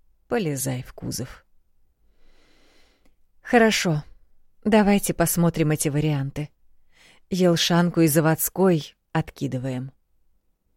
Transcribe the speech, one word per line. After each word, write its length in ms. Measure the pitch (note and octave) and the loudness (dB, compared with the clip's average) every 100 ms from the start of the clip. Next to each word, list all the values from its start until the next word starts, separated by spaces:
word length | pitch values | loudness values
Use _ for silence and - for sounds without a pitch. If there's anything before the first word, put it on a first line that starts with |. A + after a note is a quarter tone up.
| _ _ - | _ _ -6
полезай 560 | - D#3+ C3+ C3+ B2+ | -4 -4 -6 -6 -8
в 100 | C3 | -10
кузов. 520 | - F3 E3+ B2 - _ _ _ _ _ _ _ _ - _ _ _ _ _ _ _ _ _ _ _ | -14 -12 -10 -12 -16 _ _ _ _ _ _ _ _ -20 _ _ _ _ _ _ _ _ _ _ _
«Хорошо, 640 | - B3 A3 G#3 F#3 D3+ - - _ - _ _ | 0 4 4 2 -2 -2 -6 -20 _ -20 _ _
давайте 500 | G#3+ G#3+ G3+ G3+ - | 2 4 4 2 0
посмотрим 560 | G3+ E3+ - E3+ D#3+ D#3 | -2 -2 0 0 2 0
эти 180 | D3+ D#3 | 0 -2
варианты. 640 | C#3 D#3 C#3+ C#3 - D3 _ _ _ _ _ _ _ - | -2 -2 -2 -4 -8 -12 _ _ _ _ _ _ _ -8
Елшанку 720 | F3+ F3+ E3+ - E3+ F3 E3+ | 0 2 2 2 2 2 2
и 80 | E3 | 2
Заводской 880 | D3+ D#3 D#3+ - - F#3+ E3+ - _ _ | 4 2 0 -2 0 2 2 -2 _ _
откидываем». 800 | D#3+ D#3 - C#3 B2+ C3 B2+ C3+ - _ _ _ _ _ _ _ | -6 -4 -6 -8 -6 -6 -8 -10 -16 _ _ _ _ _ _ _